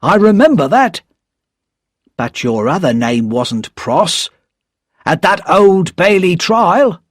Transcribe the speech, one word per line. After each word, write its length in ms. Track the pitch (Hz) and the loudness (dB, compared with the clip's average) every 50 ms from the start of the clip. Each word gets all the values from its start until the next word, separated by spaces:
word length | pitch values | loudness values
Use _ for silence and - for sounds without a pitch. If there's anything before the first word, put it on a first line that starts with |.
I 140 | - 151 185 | 0 2 2
remember 500 | 208 202 214 214 196 254 320 302 202 143 135 | 4 4 4 4 4 4 4 4 2 0 0
that. 340 | 170 247 269 233 170 - _ _ _ _ _ _ _ _ _ _ _ _ _ _ _ _ _ _ _ _ _ _ _ | 2 0 0 0 -2 -8 _ _ _ _ _ _ _ _ _ _ _ _ _ _ _ _ _ _ _ _ _ _ _
But 260 | _ 117 117 - - | _ -8 -8 -6 -6
your 260 | - 127 113 113 104 117 | -4 -4 -2 -2 -2 -2
other 260 | 147 190 185 143 117 | -2 0 -2 -2 -2
name 340 | 117 120 117 120 120 117 110 | 0 -2 -2 -2 -2 -2 -2
wasn't 460 | 110 120 123 - 120 113 104 - _ | -2 -4 -4 -4 -6 -8 -8 -10 _
Pross 560 | - - - 120 147 208 175 - - - - _ _ _ _ _ _ _ _ _ _ _ _ _ _ _ | -14 -8 -4 -2 0 0 -2 -2 -6 -8 -10 _ _ _ _ _ _ _ _ _ _ _ _ _ _ _
at 180 | - 151 165 | -4 -4 0
that 260 | - 185 196 196 - - | 0 0 -2 -2 -2 0
Old 460 | 170 190 202 202 190 190 185 - - | 2 4 4 4 4 2 0 -2 -2
Bailey 400 | - 175 196 214 196 185 185 180 | -2 0 2 2 2 0 0 -2
trial. 680 | 170 - - 220 226 233 175 180 240 285 254 185 170 _ _ | -2 -2 -2 0 0 2 0 2 2 2 0 -2 -4 _ _